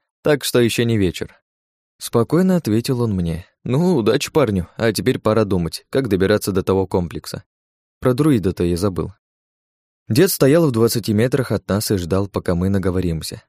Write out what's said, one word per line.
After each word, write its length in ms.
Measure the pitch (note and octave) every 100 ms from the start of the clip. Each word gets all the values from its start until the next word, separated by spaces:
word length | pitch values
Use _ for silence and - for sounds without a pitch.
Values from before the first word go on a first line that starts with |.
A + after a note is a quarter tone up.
| _ _
Так 200 | D#3 C#3+
что 160 | - B2
еще 240 | A#2+ -
не 140 | A#2 A2+
вечер". 440 | F#2 - - _ _ _ _ _ _ _
Спокойно 580 | - A#2+ A2 D#3 F#3 F3+
ответил 440 | A#2+ G#2+ A#2+ B2
он 120 | A#2
мне. 340 | F#2+ E2+ E2 - _
"Ну, 320 | A#2 B2+ F3+ D#3+
удачи 360 | G#2+ C#3+ -
парню, 360 | D#3 A#2+ G2 E2 -
а 180 | A#2
теперь 260 | G2+ F#2+ -
пора 260 | A2 A2 G#2
думать, 400 | F#2 E2 - -
как 200 | C3 B2+
добираться 420 | F#2+ F#2+ G#2+ -
до 120 | F#2+
того 220 | F#2 F#2+ F#2+
комплекса. 580 | G2 E2+ - - - - _ _ _ _ _
Про 140 | C3
друида-то 500 | B2+ D#3 B2 F#2 -
я 140 | F2 F2
забыл". 360 | G2+ F2 F2 - _ _ _ _ _ _ _ _ -
Дед 220 | A#2 F#3
стоял 360 | - C#3 D#3+ D#3+
в 40 |
двадцати 420 | A2+ A2+ A#2 G#2
метрах 380 | G#2 B2 C3+ B2
от 160 | G2+ -
нас 240 | G2 -
и 60 | G#2
ждал, 300 | E2+ F#2 G2+
пока 280 | F#2+ F2 F2
мы 140 | F#2+
наговоримся. 760 | G2 F#2 F2+ F2 D#2+ - -